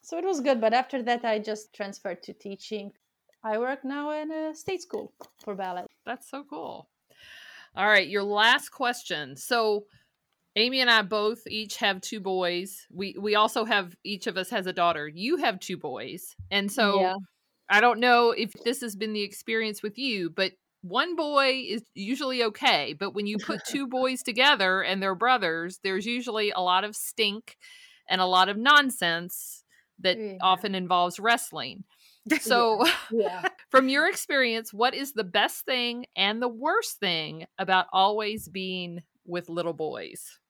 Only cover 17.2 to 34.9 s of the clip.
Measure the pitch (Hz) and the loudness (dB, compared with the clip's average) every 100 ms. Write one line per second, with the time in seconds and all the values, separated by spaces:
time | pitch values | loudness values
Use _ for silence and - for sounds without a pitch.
17.2 | 185 _ _ _ _ 202 240 220 247 240 | -8 _ _ _ _ 6 6 6 6 6
18.2 | 233 - 220 - 233 254 240 202 214 214 | 6 2 -2 -2 -4 -2 -6 -6 -4 -4
19.2 | 202 202 - 226 220 208 214 208 269 208 | -6 -8 -4 -2 -2 -4 -8 -6 -4 -2
20.2 | 170 160 190 _ _ _ 180 208 320 339 | -4 -2 -2 _ _ _ -4 -2 0 -2
21.2 | 302 285 269 262 254 226 - - 196 269 | 0 4 4 2 -4 -8 -8 -10 -4 -2
22.2 | 277 254 233 220 277 185 139 151 196 196 | -2 0 0 2 4 4 2 -4 -6 -4
23.2 | 202 214 190 208 - 285 269 254 262 262 | -4 -4 -4 -6 -4 -6 -4 -2 -2 -2
24.2 | - 196 269 277 190 185 165 190 190 185 | -4 2 4 4 4 2 0 -2 -2 0
25.2 | 233 254 180 160 170 185 196 190 214 240 | 2 2 2 -2 -6 -6 -4 -4 -2 -4
26.2 | 247 220 208 - 180 180 208 214 - - | -4 -2 -2 0 2 2 0 -6 -10 -2
27.2 | 214 202 - - - - - _ - 185 | -2 -2 -12 -20 -20 -20 -20 _ -4 0
28.2 | 185 185 190 202 247 294 277 - 175 165 | 4 4 4 2 6 6 6 0 0 0
29.2 | 175 - - - _ _ _ _ 180 185 | -4 -12 -12 -16 _ _ _ _ 0 0
30.2 | 214 190 185 185 208 190 180 180 175 175 | -4 0 2 2 2 -4 2 2 2 0
31.2 | 208 233 - 160 127 - - _ _ _ | 2 2 0 -10 -10 -12 -18 _ _ _
32.2 | - 311 - 240 233 214 320 - - 226 | -2 -2 4 4 4 4 2 2 -2 0
33.2 | 202 185 370 - - 269 262 277 330 - | 0 0 -4 -6 4 4 6 4 2 0
34.2 | - 285 254 226 226 202 240 | -2 2 2 0 -6 0 0